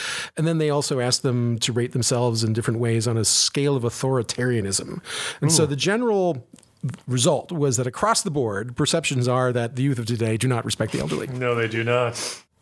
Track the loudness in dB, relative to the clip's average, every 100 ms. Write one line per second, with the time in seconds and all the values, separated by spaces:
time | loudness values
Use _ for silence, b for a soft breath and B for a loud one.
0 | B B B -2 0 2 2 0 0 0
1 | 0 0 0 2 0 0 0 0 0 0
2 | 0 2 2 2 0 0 0 0 2 2
3 | 2 0 2 2 2 0 0 2 -2 -2
4 | 0 0 -2 -2 0 0 0 -4 -4 -10
5 | -10 B B B 2 4 2 2 0 0
6 | 2 2 2 -2 -8 -20 -20 _ -8 -6
7 | -4 2 2 2 0 -2 0 0 -2 0
8 | 2 2 0 -2 -2 -2 -4 -2 0 2
9 | 0 0 2 2 2 0 -2 0 0 0
10 | -2 0 0 0 0 0 -2 -2 -2 -2
11 | -2 -4 -4 -4 0 0 0 0 0 2
12 | 0 -2 -8 -10 -16 _